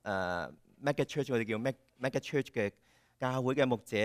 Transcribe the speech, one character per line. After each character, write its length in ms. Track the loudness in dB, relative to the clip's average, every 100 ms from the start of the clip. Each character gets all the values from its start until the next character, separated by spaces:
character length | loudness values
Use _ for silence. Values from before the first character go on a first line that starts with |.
誒， 500 | -4 -2 -2 -2 -6 -10 _ -6
Mega 200 | -2 0
Church， 300 | -2 -2 0
我 60 | 0
哋 60 | 0
叫 120 | -2
Meg-，Mega 600 | -2 -4 _ _ -4 -2
Church 320 | -2 -2 -2
嘅 200 | -2 -2 -4 _ _ _ _
教 220 | -2 0
會 140 | 2 4
嘅 100 | 4
牧 100 | 2
者 200 | 0 2